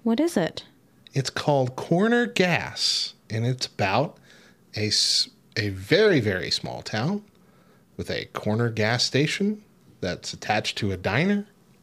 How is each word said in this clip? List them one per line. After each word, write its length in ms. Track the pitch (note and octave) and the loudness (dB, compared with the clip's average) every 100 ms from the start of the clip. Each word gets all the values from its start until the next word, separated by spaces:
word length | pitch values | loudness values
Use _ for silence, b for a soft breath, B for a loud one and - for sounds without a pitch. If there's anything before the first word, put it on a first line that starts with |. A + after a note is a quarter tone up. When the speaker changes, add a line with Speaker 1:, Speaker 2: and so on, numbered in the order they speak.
Speaker 1:
What 160 | A#3 A3+ | 0 2
is 160 | E4 C4+ | 2 2
it? 280 | D#3+ - - _ _ _ - | -2 -4 -16 _ _ _ -8
Speaker 2:
It's 180 | - B2+ | -4 -4
called 460 | - - C#3+ B2+ - | -2 0 2 2 -2
Corner 500 | - E3+ A3 A#3+ A#3+ | 0 2 4 2 0
Gas, 880 | - F3+ D3+ - - - - - - - | 0 2 2 -2 -4 -2 -2 -4 -10 -6
and 160 | A2 A#2 | -2 0
it's 200 | B2+ - | -2 -6
about 520 | - G2+ G#2 D#3 - b b b b b - | -4 0 2 0 -4 b b b b b -4
a 120 | G#2+ | 0
s-, 400 | G2+ - - - - _ - | 2 2 2 0 -6 _ -4
a 120 | G#2 | -4
very, 500 | F#2+ G2 E3 G#3+ E3 | -4 2 6 6 6
very 320 | G#2+ F#2 - | 4 0 -2
small 320 | - C3 A#2+ | -4 -4 -8
town 400 | - G#2+ C3+ G#3 - _ b b b b b - | -6 -4 -2 -2 -6 _ b b b b b -12
with 140 | F#2 | -8
a 140 | G#2 - | -6 -6
corner 440 | - - G#2+ A#2+ | -6 -2 0 0
gas 340 | G#2+ G#2+ A#2+ | 0 0 2
station 580 | - C3 D#3 - G3+ G#3+ - _ _ - | 2 2 2 0 -2 -2 -10 _ _ -8
that's 320 | F#2 - - | -6 -6 -8
attached 440 | - - G#2+ A2 - | -10 -2 -2 -2 -2
to 120 | G#2 | -4
a 60 | F#2 | -2
diner, 500 | F#2+ G#2+ F3+ G3+ G3+ _ _ _ | 0 2 2 2 -2 _ _ _